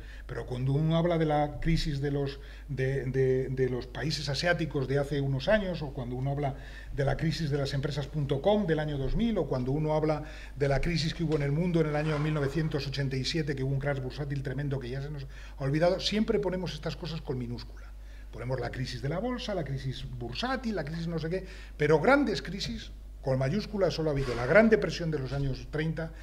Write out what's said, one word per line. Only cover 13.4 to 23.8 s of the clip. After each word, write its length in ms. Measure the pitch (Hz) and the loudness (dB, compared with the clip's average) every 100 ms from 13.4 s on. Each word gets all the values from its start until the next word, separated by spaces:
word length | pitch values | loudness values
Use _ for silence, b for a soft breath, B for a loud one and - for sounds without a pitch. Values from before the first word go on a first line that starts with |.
| 151 131 | 0 0
que 80 | |
hubo 100 | 131 | 0
un 60 | 135 | 0
crash 200 | 143 135 | 0 -2
bursátil 420 | 127 139 143 139 | -2 -4 -4 -4
tremendo 380 | 127 127 147 135 | -2 -2 -2 -2
que 100 | 123 | -2
ya 140 | 135 | -6
se 80 | 139 | -6
nos 160 | 147 135 B B B | -8 -10 B B B
ha 40 | |
olvidado, 360 | 135 151 175 185 | 0 4 4 4
siempre 400 | - 208 220 208 | 2 2 2 2
ponemos 340 | 185 185 170 | 2 -2 -4
estas 220 | - 165 - | -4 -6 -6
cosas 260 | 165 160 | -6 -6
con 160 | - 123 | -4 -4
minúscula. 560 | 120 120 - - - - B B B | -4 -6 -10 -14 -14 -14 B B B
Ponemos 280 | 113 120 127 | -8 -4 -2
la 120 | 120 | -2
crisis 320 | 120 127 123 | -4 -6 -4
de 60 | 135 | -4
la 100 | 170 | -2
bolsa, 340 | 247 240 - | -2 -4 -4
la 100 | 190 | -4
crisis 440 | 139 135 135 127 - | -4 -4 -4 -6 -8
bursátil, 640 | 123 120 127 240 262 226 196 | -8 -8 -4 -2 -2 -2 -4
la 80 | |
crisis 240 | 147 165 170 | -4 -4 -4
no 120 | 165 | -2
sé 100 | 160 | -2
qué, 160 | 185 185 B B B | -4 -4 B B B
pero 220 | 151 156 | 4 6
grandes 420 | 190 285 254 185 | 8 6 6 0
crisis, 480 | - 190 131 113 - - - - | -4 -6 -6 -6 -10 -14 -14 -6
con 180 | 135 131 | 0 2
mayúscula 520 | 135 202 - 208 | 2 0 0 2